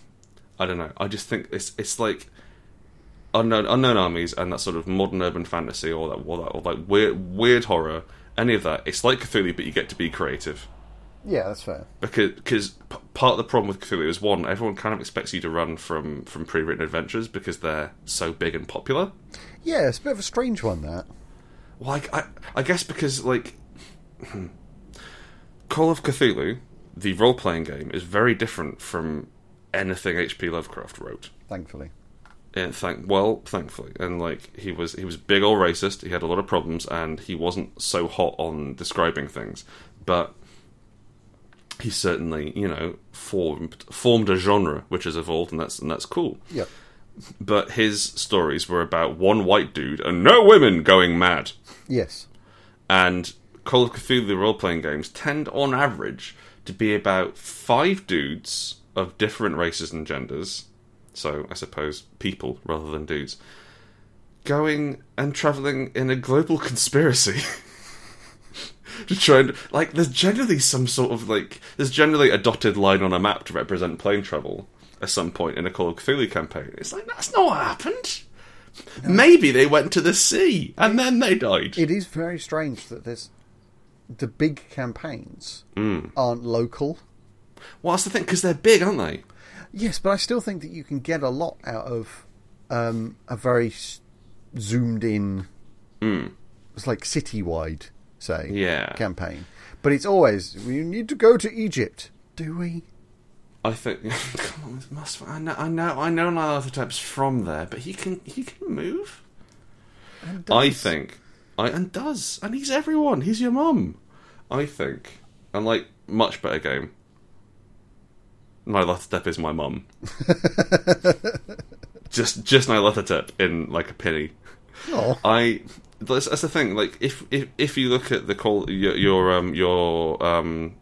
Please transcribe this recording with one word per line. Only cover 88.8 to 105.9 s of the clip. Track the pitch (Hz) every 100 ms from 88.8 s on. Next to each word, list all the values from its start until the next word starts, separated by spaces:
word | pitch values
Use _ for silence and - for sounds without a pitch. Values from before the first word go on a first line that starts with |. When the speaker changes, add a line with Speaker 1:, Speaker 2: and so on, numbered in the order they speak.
Speaker 1:
aren't | 180 175
they? | 85 73 - - - - -
Speaker 2:
Yes, | 202 220 -
but | 190
I | 196
still | - 240
think | - 190
that | 151
you | 170
can | 143 143
get | 135 165
a | 135
lot | 131 165 -
out | - 113 -
of, | 120 110 - - - - - -
um, | 120 117 113 113 - -
a | 120
very | 127 123 117
s-, | - - - - _ - - - 120
zoomed | 101 117 120 113
in, | 113 107 101 95 95 - - - - -
Speaker 1:
Mm. | 110 95 - - - - - -
Speaker 2:
it's | 131
like | 110
citywide, | - 156 - 110 87 82 80 78 - - - -
say, | - 98 78
Speaker 1:
Yeah. | 101 92 78 -
Speaker 2:
campaign. | - 107 87 87 85 90 - - -
But | 143
it's | 143 196
always, | 196 143 101 87 - 113
"We | 135
need | 165 202 220
to | 277
go | 220 233
to | 220
Egypt." | 226 220 135 104 - - - _ -
Do | 160 165
we? | 175 170 - - - _ _ - - - 113
Speaker 1:
I |
think, | 113 - -
<laughs> | 107 120 - -
come | - 156 147
on, | 127
this | 131
must, | 143 147 -
I | - 156
know, | 160 -
I | 156
know, | 165 170